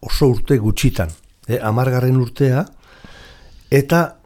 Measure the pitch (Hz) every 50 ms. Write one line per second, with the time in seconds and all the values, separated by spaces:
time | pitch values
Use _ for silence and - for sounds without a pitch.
0 | - - - - 151 131 120 110 - - 143 120 104 110 104 - - 131 - -
1 | 87 80 - - - _ _ _ - - 117 123 113 110 107 120 127 131 127 127
2 | 123 127 131 131 123 117 - - 143 131 127 139 190 - - - - - - -
3 | - - - - - - - - - - - - - - 135 139 139 - 165 170
4 | 165 143 - - _